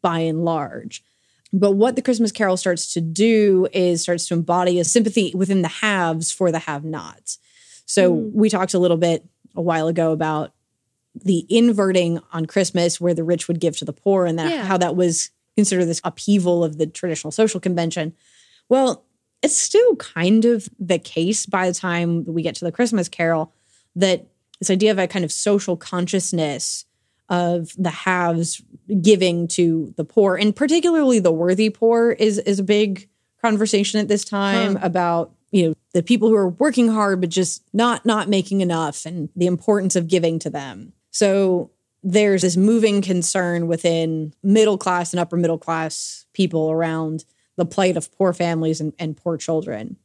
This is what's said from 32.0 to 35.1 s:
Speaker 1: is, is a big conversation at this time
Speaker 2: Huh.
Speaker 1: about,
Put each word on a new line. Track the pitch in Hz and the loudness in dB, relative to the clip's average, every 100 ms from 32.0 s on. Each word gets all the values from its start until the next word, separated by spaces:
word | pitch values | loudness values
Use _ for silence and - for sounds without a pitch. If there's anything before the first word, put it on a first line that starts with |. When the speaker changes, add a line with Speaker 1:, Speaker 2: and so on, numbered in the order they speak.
| 233 | 2
Speaker 1:
is, | 220 220 208 | 2 0 0
is | - 196 | -2 -2
a | |
big | 196 208 214 190 - _ _ _ | 2 2 2 -2 -12 _ _ _
conversation | 233 214 214 196 202 214 | -2 0 2 0 0 -2
at | 202 | 0
this | 208 | -2
time | - 202 196 196 196 196 | -2 -2 0 0 0 -2
Speaker 2:
Huh. | 190 | -2
Speaker 1:
about, | 175 175 | -2 0